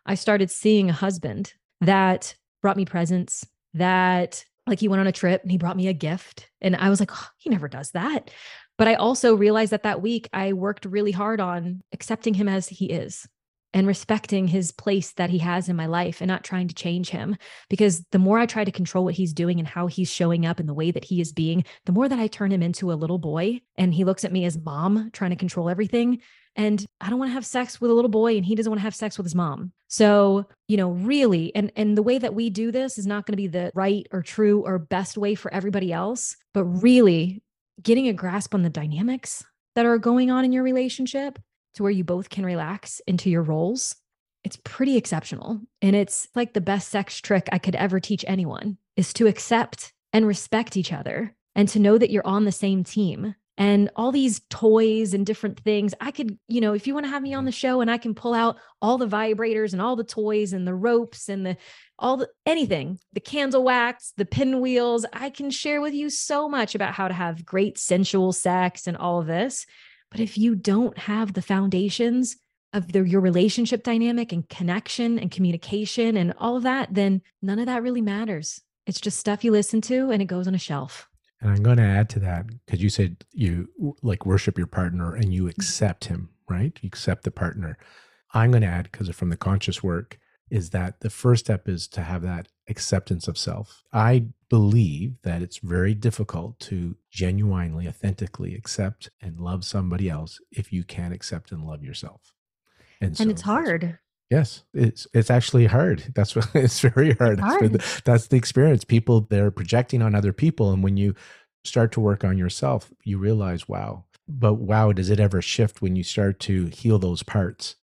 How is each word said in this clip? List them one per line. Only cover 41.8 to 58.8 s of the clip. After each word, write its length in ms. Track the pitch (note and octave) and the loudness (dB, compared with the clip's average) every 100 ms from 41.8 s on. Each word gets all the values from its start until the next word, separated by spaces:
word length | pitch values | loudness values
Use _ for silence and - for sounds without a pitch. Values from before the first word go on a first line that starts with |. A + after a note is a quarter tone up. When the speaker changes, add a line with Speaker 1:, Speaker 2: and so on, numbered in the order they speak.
Speaker 1:
where 80 | G3+ | 0
you 120 | G3 | 0
both 260 | E3 F3 G3 | 0 -2 -4
can 160 | - F#3 | -6 -4
relax 540 | F3 D#3 G3+ - - - | -4 -4 -8 -12 -12 -4
into 200 | F3+ F#3+ | 0 2
your 140 | E3+ | 2
roles, 540 | D#3 D#3 F3 B3 - - _ _ _ _ | 0 0 0 -2 -6 -8 _ _ _ _
it's 140 | - - | -14 -12
pretty 320 | - - C4+ B3+ | -16 -2 2 2
exceptional. 640 | - D#3+ - - - G#3+ A3 _ | 0 -6 -6 -12 -8 -10 -10 _
And 140 | G3 G3+ | 4 4
it's, 320 | G3 - - B3 | 2 -4 -6 -4
like, 180 | A#3 | -2
the 60 | G#3 | -2
best 280 | F3 G3+ - | -2 -4 -2
sex 320 | G#3 G3 - | -6 -6 -10
trick 280 | - G3 - | 0 0 2
I 80 | F3+ | -2
could 160 | - | -2
ever 240 | F3+ G3 F#3 | -2 0 -2
teach 240 | - G#3 - | -2 -6 -2
anyone, 500 | F#3+ E3 - - F#3+ _ - | -4 -4 -6 -8 -10 _ -4
is 160 | F3 | -4
to 120 | - A3+ | 2 2
accept 640 | G#3 - A#3 - - - _ _ | 2 0 0 0 -8 -18 _ _
and 120 | A3 G#3+ | 2 2
respect 500 | G3+ - A3 A3+ F#3+ | 0 -2 -2 -2 -4
each 160 | F3 | -4
other 420 | D3 - - G#3+ _ _ - | -6 -6 -6 -8 _ _ 2
and 120 | G3+ | 2
to 100 | A3 | 6
know 180 | G3+ A3 | 6 6
that 120 | A#3 | 6
you're 160 | G3+ - | 2 0
on 180 | G3+ | 0
the 80 | G#3 | 0
same 320 | - G3 F#3+ | 0 0 0
team. 500 | F3 G#3+ F#3+ - G#3 G3+ _ - | -2 -2 -2 -2 -8 -10 _ 0
And 340 | G3+ G3+ G3+ - | 2 4 2 0
all 160 | A#3+ | 0
these 280 | C#4 C4 G#3 _ | 2 0 -2 _
toys 640 | - A3 A3 A3 A3 A3 | 0 4 6 4 2 0
and 120 | G3 G3+ | 0 -2
different 340 | G#3+ G#3 - | -2 -6 -4
things, 340 | G#3+ G#3 G3+ - | 0 0 0 -4
I 120 | B3 | -10
could, 260 | D4 A#3 G3 _ | -6 -6 -8 _
you 120 | A#3 | 0
know, 140 | G#3+ | 0
if 120 | G#3 C4+ | 0 -2
you 80 | |
wanna 140 | C#4+ D4 | -4 -4
have 140 | C#4 | -6
me 120 | C4+ | -6
on 100 | C4+ | -4
the 80 | C4 | -4
show 280 | A#3+ C4 B3+ | -2 0 0
and 100 | A#3 | 2
I 80 | A#3 | 0
can 160 | A#3 | -2
pull 200 | G#3+ A#3+ | -6 -2
out 220 | A#3 A3+ A3+ - _ | 0 0 -2 -14 _